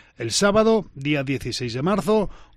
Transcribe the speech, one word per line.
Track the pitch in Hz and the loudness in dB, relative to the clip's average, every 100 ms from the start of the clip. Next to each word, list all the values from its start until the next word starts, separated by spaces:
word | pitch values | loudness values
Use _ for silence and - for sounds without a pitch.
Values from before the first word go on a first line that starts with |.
| - - | -20 -10
el | 117 | -4
sábado, | - 202 202 220 226 - | 0 2 4 4 2 0
día | - 135 147 | -6 -2 0
dieciséis | 135 131 127 113 123 | 0 -4 -4 -6 -6
de | 117 | -2
marzo, | 151 202 185 214 190 - - | 0 0 2 0 0 -6 -18